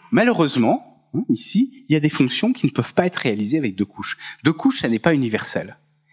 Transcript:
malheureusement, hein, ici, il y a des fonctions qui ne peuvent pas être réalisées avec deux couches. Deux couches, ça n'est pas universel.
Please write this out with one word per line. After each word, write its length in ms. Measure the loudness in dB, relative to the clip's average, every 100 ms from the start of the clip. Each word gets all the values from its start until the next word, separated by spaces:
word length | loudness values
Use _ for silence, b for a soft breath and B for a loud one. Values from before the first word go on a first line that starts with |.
| -2
malheureusement, 960 | 2 4 2 0 2 2 2 -4 _ _ -6
hein, 80 | -2
ici, 560 | -2 -2 0 0 -2 -2
il 40 |
y 20 | 2
a 40 |
des 100 | 2
fonctions 440 | 2 0 0 -2
qui 140 | 0 -2
ne 40 |
peuvent 220 | 0 -4
pas 120 | 0 -2
être 120 | 0
réalisées 400 | -4 -2 -2 -2
avec 180 | -2 -4
deux 100 | -4
couches. 320 | -6 -12 -12 B B
Deux 100 | -2
couches, 280 | 0 0 0
ça 80 | -2
n'est 100 | 0
pas 140 | 2
universel. 640 | 2 0 -2 -4 -8 -8 -16 _ _ _